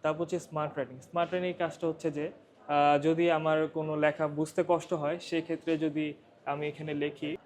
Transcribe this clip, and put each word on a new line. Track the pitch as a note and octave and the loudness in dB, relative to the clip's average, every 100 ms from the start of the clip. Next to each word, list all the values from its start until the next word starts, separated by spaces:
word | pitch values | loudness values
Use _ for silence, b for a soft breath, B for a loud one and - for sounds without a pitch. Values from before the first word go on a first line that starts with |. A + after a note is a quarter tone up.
তারপর | D#3 D3+ | -2 -4
হচ্ছে | E3+ F3+ | -4 -4
স্মার্ট | - D#3 D3+ D3 | -6 -6 -4 -4
রাইটিং। | B2+ B2+ | -8 -8
স্মার্ট | - E3+ E3+ | -6 -2 -2
রাইটিং | F3+ F3+ | 0 -4
এর | F3 | -2
কাজটা | E3+ E3 E3 | -4 -2 -6
হচ্ছে | D#3+ E3 | -2 -4
যে, | D3 D3 - - _ - | -4 -6 -8 -20 _ 0
আহ, | D3 D3 D3 | 4 6 6
যদি | D3+ D#3+ E3+ | 4 4 4
আমার | D#3+ D#3 D#3 D#3 | 4 4 2 2
কোনো | D#3 D#3 D3+ | -2 -2 2
লেখা | D3+ D3 D3+ | 2 4 -2
বুঝতে | D3 D#3 - E3 | 0 -2 0 2
কষ্ট | E3+ D#3 | 2 2
হয়, | E3 D3 E3+ | -2 -2 -4
সেক্ষেত্রে | - E3 E3 E3 - D#3+ | -2 -4 -2 -6 -2 0
যদি | D#3+ D3+ D3+ C#3+ - - - | 0 0 -4 -6 -16 -12 -6
আমি | C#3+ D3+ | -4 -4
এখানে | D3 D#3 | -6 -6
লিখি | D3 D3 D3 D3+ E3 | -2 -4 -4 -6 -8